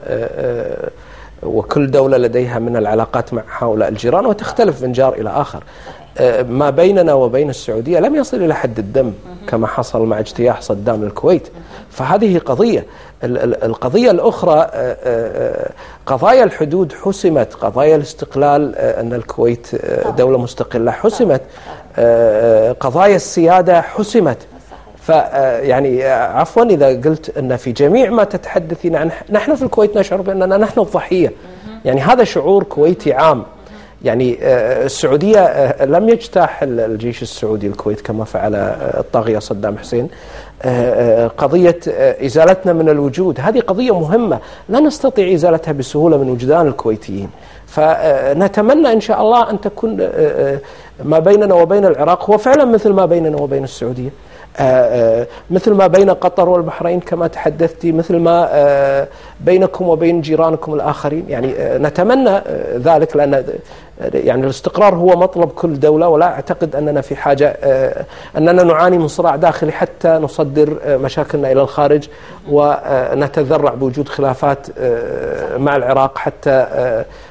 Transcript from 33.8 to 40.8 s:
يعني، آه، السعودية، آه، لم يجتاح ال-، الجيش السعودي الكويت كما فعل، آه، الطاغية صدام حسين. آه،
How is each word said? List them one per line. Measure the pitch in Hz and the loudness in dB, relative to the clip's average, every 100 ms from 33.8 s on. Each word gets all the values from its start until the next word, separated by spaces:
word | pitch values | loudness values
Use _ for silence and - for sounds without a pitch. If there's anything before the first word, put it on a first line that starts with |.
| - - | -20 -8
يعني، | 127 117 127 120 | -2 0 0 0
آه، | - 127 113 127 131 | 0 2 2 -2 -2
السعودية، | - 151 143 190 214 | -2 0 0 4 4
آه، | 170 143 131 - 135 | 4 4 0 0 0
لم | 160 220 | 2 4
يجتاح | 226 - 185 165 - | 2 0 0 0 0
ال-، | 143 117 | -4 -2
الجيش | 113 110 120 117 | -2 -2 -6 -6
السعودي | 117 - 107 107 101 | -10 -8 -4 -4 -4
الكويت | 101 107 104 | -6 -6 -6
كما | - 110 107 | -6 -6 -6
فعل، | - 104 101 | -4 -2 -2
آه، | 98 - - - | -4 -4 -4 -4
الطاغية | - 120 110 107 | -2 -2 0 -2
صدام | - 104 104 104 | -4 -6 -6 -6
حسين. | - 120 143 - - - - - | -6 -6 -6 -10 -20 -20 -20 -8
آه، | 131 123 | -4 0